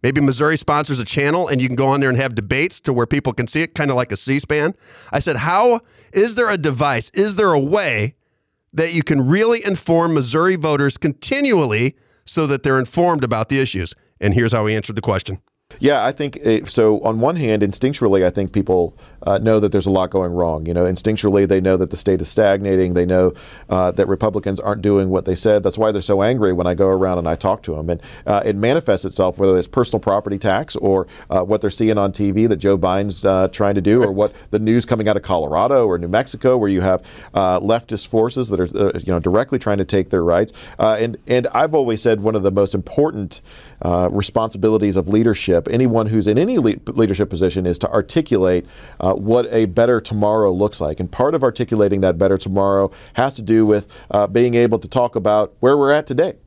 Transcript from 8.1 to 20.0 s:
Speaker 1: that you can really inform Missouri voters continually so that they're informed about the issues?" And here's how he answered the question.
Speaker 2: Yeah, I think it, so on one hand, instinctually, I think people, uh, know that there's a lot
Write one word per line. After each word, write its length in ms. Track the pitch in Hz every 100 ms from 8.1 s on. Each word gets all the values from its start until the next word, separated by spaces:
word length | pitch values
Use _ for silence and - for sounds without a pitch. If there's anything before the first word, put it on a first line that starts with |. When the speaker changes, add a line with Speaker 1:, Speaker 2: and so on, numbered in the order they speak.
| - _ _ _ _ _
Speaker 1:
that 200 | - 165
you 100 | 170
can 240 | - 147 127
really 380 | 180 220 233
inform 500 | 202 190 - 165 170
Missouri 420 | 160 127 151 175 185
voters 420 | 156 143 139 -
continually 1000 | 151 139 - 269 285 202 139 107 127 - _ _ -
so 200 | - 156
that 160 | 139
they're 160 | 139 131
informed 460 | 127 - 175 165
about 240 | 127 113 110
the 120 | 139
issues?" 340 | 131 95 85 - _ _
And 140 | 104
here's 180 | 101 113
how 140 | 113 107
he 100 | 107
answered 200 | - 104
the 60 |
question. 380 | 107 95 - 95 _ _ _ -
Speaker 2:
Yeah, 240 | 139 139
I 80 | 113
think 240 | 135 143 -
it, 320 | 107 110 -
so 320 | - 110 107
on 180 | 113 113
one 160 | 127
hand, 280 | 170 127 107
instinctually, 640 | 104 - 131 143 117 95
I 60 | 90
think 220 | 95 95
people, 440 | 101 92 92 85 - - -
uh, 160 | - 98
know 200 | 107 110
that 140 | 104
there's 140 | 101 92
a 40 |
lot 200 | 95